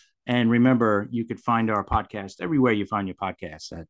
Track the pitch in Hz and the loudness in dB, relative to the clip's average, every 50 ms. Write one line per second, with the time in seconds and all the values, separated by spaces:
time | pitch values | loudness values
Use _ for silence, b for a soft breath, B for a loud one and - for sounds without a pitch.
0 | b b b b _ - 123 123 117 113 120 120 123 131 131 113 117 110 104 101 | b b b b _ -2 0 2 2 4 4 4 6 6 4 4 4 4 2 2
1 | 104 120 120 117 117 117 117 - - 120 117 113 113 110 107 101 95 - 113 107 | 0 -2 -6 -6 -6 -6 -8 -6 -2 0 0 0 0 0 0 -2 -2 -2 -2 -2
2 | 101 - - 104 98 98 - - 185 175 160 139 127 120 110 104 95 - 110 101 | -2 -4 -10 -12 -12 -12 -10 -8 -4 -2 2 2 2 2 2 0 -2 -2 -4 -4
3 | 98 92 90 - 98 95 90 - 92 80 78 80 - - - 85 80 | -4 -6 -8 -8 -8 -8 -8 -8 -12 -14 -14 -14 -14 -14 -14 -14 -14